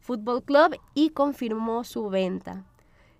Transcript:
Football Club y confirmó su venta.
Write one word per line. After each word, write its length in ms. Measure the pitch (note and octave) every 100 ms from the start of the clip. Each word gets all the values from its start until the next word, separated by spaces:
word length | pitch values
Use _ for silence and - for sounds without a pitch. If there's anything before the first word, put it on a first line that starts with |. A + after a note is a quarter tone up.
Football 420 | - A#3+ G#3+ B3
Club 380 | - C#4+ E4 D4 -
y 160 | - D#4
confirmó 760 | D#4 C#4+ C#4 A#3+ A3 A3+ A#3
su 240 | A#3+ A#3 G#3
venta. 540 | F#3+ F#3+ F#3 F#3 F#3 F#3+ _ _ _ _ _